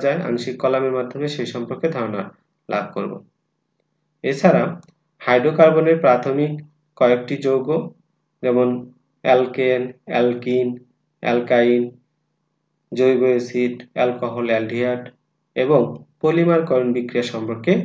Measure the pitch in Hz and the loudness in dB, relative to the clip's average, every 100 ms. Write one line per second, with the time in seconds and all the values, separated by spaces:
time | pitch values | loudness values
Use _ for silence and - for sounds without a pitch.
0 | 139 165 - 120 131 - 131 131 135 127 | 0 -2 -2 -4 -6 -4 0 0 0 -2
1 | 123 139 147 143 113 123 117 - 165 135 | -6 -6 -6 -6 -8 -8 -8 -4 -4 -2
2 | 110 101 95 - _ _ - 104 - 101 | -6 -6 -8 -14 _ _ -6 -6 -4 -8
3 | 98 - - _ _ _ _ _ _ _ | -8 -10 -16 _ _ _ _ _ _ _
4 | _ _ 131 147 180 127 120 - - _ | _ _ -4 2 4 4 0 -6 -16 _
5 | _ _ - 123 151 156 160 160 160 165 | _ _ 2 2 4 6 6 6 4 4
6 | 139 123 135 139 151 151 - _ _ - | 4 2 0 -2 -2 -4 -12 _ _ 0
7 | 123 123 - 139 139 131 131 165 180 - | 2 2 0 -4 0 0 0 -4 -4 -12
8 | _ _ _ _ 127 123 123 123 123 _ | _ _ _ _ 0 2 2 -2 -8 _
9 | _ _ 131 127 123 - 127 123 123 - | _ _ 2 2 2 -2 0 0 -4 -10
10 | - 123 123 120 123 127 123 123 - _ | -4 0 0 -2 -2 0 -2 -6 -14 _
11 | _ _ 120 120 120 123 120 123 120 - | _ _ -2 -2 2 2 4 2 0 -8
12 | _ _ _ _ _ _ _ _ _ 117 | _ _ _ _ _ _ _ _ _ 2
13 | 131 123 127 123 120 123 123 120 - 131 | 2 4 2 2 -2 -2 -2 -4 -8 -2
14 | 123 120 120 120 117 113 113 117 123 123 | -2 -2 -6 -4 -2 -2 -2 -2 -2 -4
15 | - - _ _ _ 120 127 143 113 - | -8 -20 _ _ _ -2 2 2 2 -6
16 | - _ 190 170 170 165 165 127 123 123 | -18 _ 0 2 2 2 2 0 0 -2
17 | 120 120 120 113 110 113 175 - | -2 -4 -4 -6 -6 -4 0 0